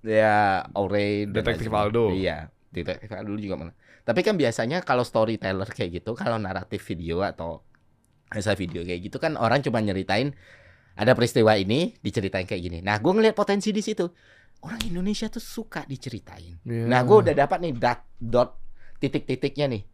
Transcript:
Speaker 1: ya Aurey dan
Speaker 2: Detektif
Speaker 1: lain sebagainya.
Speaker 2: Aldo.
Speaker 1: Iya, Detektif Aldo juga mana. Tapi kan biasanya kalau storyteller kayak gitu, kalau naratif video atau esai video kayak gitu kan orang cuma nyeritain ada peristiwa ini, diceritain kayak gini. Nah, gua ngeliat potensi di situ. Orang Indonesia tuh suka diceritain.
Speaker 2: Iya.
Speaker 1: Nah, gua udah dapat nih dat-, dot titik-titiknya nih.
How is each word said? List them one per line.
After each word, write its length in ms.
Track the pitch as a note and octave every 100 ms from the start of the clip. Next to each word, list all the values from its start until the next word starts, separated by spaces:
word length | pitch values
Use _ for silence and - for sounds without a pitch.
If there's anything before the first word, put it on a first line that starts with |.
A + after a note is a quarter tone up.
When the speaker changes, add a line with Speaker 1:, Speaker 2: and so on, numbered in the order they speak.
Speaker 1:
ya 580 | A2 A2 G#2+ G#2 G#2 F#2 -
Aurey 560 | - G2 G2+ G#2 G#2 G#2
dan 140 | F#2
Speaker 2:
Detektif 260 | - E2+ A2
Speaker 1:
lain 60 |
sebagainya. 160 | G#2+ G#2
Speaker 2:
Aldo. 160 | A2+ A2
Speaker 1:
Iya, 260 | F#2 F2+ D#2 D#2 _ _
Detektif 400 | - E2+ F2+ G#2+
Aldo 220 | G2+ G#2+
juga 200 | G#2+ G#2 F2
mana. 160 | E2 - _ -
Tapi 160 | - A2+
kan 140 | G#3
biasanya 440 | G3 B2+ A2+ A#2 E3+
kalau 220 | - B2+
storyteller 640 | A#2+ A2+ A2 A2 G2 F#2+ G2+
kayak 320 | - F#2+ F2
gitu, 140 | -
kalau 240 | A#2+ G3 A2+
naratif 440 | G2 F#2+ F#2 G#2
video 380 | - E2 E2 E2
atau 400 | G2 - E2 D2 _ _ _ _ _ _ _
esai 260 | A2 G2
video 260 | G2+ F2 E2+
kayak 180 | F2 F2
gitu 140 | F#2 C3+
kan 180 | D#3+
orang 260 | D3+ A2+ C3
cuma 200 | C#3 A#2
nyeritain 560 | G#2 F#2+ F#2 G2+ C#3 C#3 - - - _ _
ada 180 | - A2
peristiwa 420 | G#2+ A#2 C3+ G#2+
ini, 420 | G#2+ F#2+ B2 F3+ -
diceritain 460 | A#2 A2+ F#2+ F#2+
kayak 160 | F#2 G2+
gini. 180 | F2 E2+
Nah, 180 | F#2+ G#2
gua 140 | C3
ngeliat 200 | G3+ A3
potensi 380 | G#3+ G3+ G3+ G#3
di 100 | G#3+
situ. 260 | G#3+ G#3+ F3 _ _ - _ -
Orang 220 | D#3 A3+
Indonesia 420 | A3+ E3+ F#3+ G#3 G#3+
tuh 120 | A3+
suka 440 | - - A3 E3
diceritain. 760 | C#3+ C3 C3+ A2 - F#2+ E2+ E2+
Speaker 2:
Iya. 240 | A#2 A#2
Speaker 1:
Nah, 160 | A#2 B2
gua 160 | B2 G#3
udah 120 | E3+
dapat 260 | C#3 C#3 F3+
nih 140 | E3+
dat-, 340 | A#2+ A#2+ A#2+ -
dot 440 | - A#2 A#2+ B2+ - - - - -
titik-titiknya 680 | C#3 C#3+ - C3 C#3+ C#3+ C#3+
nih. 140 | A2+ -